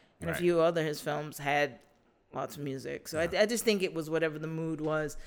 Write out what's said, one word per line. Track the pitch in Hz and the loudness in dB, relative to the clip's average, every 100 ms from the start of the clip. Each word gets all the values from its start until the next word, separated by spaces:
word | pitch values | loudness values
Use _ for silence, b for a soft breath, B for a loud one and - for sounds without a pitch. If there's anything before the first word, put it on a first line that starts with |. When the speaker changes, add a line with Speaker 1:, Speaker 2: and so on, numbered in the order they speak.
| b b | b b
Speaker 1:
and | 165 | -4
Speaker 2:
Right. | 160 | 0
Speaker 1:
a | |
few | 175 170 | 2 6
other | 165 170 | 4 4
his | 156 151 | 0 -2
films | - 147 151 151 | -4 -4 -6 -6
had | 143 147 147 - _ _ _ _ _ | 0 2 2 -2 _ _ _ _ _
lots | - - - | -8 -6 -6
of | |
music. | 143 135 139 143 - | -6 -6 -8 -10 -6
So | 156 | -2
Speaker 2:
Yeah. | 170 180 | 0 4
Speaker 1:
I, | |
I | 214 | 4
just | 226 | 4
think | 226 208 | 2 2
it | 180 | 2
was | 160 156 | -2 0
whatever | 160 160 156 | 2 2 0
the | 156 | -4
mood | 160 160 156 | -4 -2 -2
was. | 151 156 151 - | 0 0 -2 -6